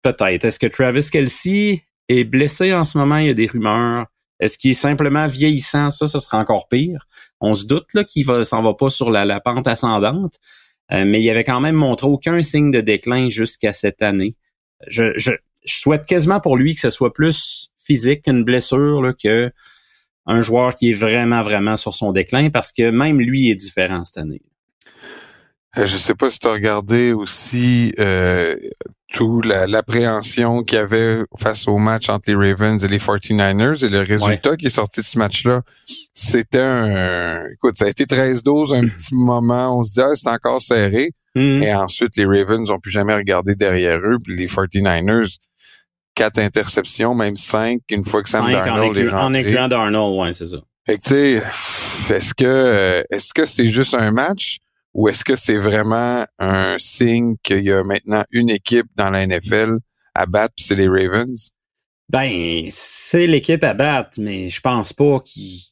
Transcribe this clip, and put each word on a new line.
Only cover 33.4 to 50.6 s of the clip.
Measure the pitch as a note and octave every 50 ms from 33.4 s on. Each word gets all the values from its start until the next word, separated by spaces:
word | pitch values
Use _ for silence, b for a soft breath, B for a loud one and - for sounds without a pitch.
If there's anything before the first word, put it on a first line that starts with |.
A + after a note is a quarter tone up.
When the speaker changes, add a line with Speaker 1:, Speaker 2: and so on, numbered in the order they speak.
| G2+ G2 G2 G2+ A2+ C3+ D#3 D3 C3
Speaker 2:
et | A2
le | G2 G2
résultat | G2 F#2 G#2 G#2 G#2 G#2 G#2+ G2 - C#3+
Speaker 1:
Ouais. | D#3+
Speaker 2:
qui | E3+ E3
est | C3
sorti | - - G#2+ G2+ - -
de | A2
ce | - - A#2
match-là. | A2 G#2 - - - B2 B2 B2 B2 B B B B B B B B B _
C'était | - - - - A#2 A2+ _ - B2+
un, | C3 C3+ C3 B2 A2+ G#2 G2+ F#2+ F#2 F#2 F2+ F2 F2 E2+ E2 E2+ D#2+ -
écoute, | - _ - B2+ G2+
ça | - G#2+
a | G2+
été | - - C#3
treize | B2 C#3 B2+ C3 C3 C3 A#2+ A2+
douze, | C#3 C#3+ D3+ D3+ C#3 C#3
un | B2 A#2+
petit | A2+ G2+ F2 - - C3+
moment. | B2+ B2 B2 B2 A#2+ A#2+ A#2 A#2+ B2 B2+ B2+ B2+ B2
On | A#2
se | G#2 G#2
dit, « | B2 B2+
Ah, | C#3 D3+
c'est | - - A#2+
encore | A#2 A#2 - A#2+ B2 B2+
serré. » | - - B2 A2+ G#2 G2+ G2 A2+ C#3 E3+ - _ _ _ _
Speaker 1:
Mhm. | B2+ C3+ C#3 C3+ C#3 C#3
Speaker 2:
Et | G#2+ G#2
ensuite, | G2 F#2+ F#2 - - - A2+ -
les | A2+ G#2
Ravens | F#2+ G2 G2+ G2 F#2 G#2+ A2+ A2+ G2+
n'ont | G#2 F#2
plus | - G2
jamais | F#2+ G#2 G2+ G#2 G#2+
regardé | G#2 G2+ G2 F#2+ F2+ F2+ G2 G2+
derrière | G2 G#2 G2 F#2 F2+ F2+ F2 E2 E2
eux. | F#2 G#2+ A#2+ A#2+ A#2
Puis | - F#2
les | F2+ F#2
forty-niners, | F2+ - - G2 F2+ - G2+ G2 G2 F2 E2 E2+ G2+ A2 A#2 A2 F#2+ - - _ _ _ b b b b b b b _ _ _ _ _
quatre | - A2+ A2 -
interceptions, | - G#2+ G2+ - A2+ G2+ - - A2+ F#2 - - - A2 A#2 B2
même | A#2+ A2 G#2 G2+
cinq, | G2+ - - - A2 A2 A#2 A#2+ A#2+ _ -
une | G#2+ G#2 F#2+
fois | - - G#2+
que | G2+ -
Sam | - A2 G#2+
Speaker 1:
Cinq | G#2+ B2+ F#2+
en | F#2
Speaker 2:
Darnold | - - G#2+ A2 A2 G#2+
est | G2+
Speaker 1:
inclu-, | A#2 A#2 G2
en | F#2+
Speaker 2:
rentré. | - C3 C3 C3+
Speaker 1:
incluant | B2 G#2 A2 B2+ B2+
Darnold, | B2+ B2+ A#2 A2 G#2 G#2 A2 G#2+ G2+ F#2+ F#2+
ouais, | F#2 F2 F2
c'est | - F2
ça. | E2+ F2+ D2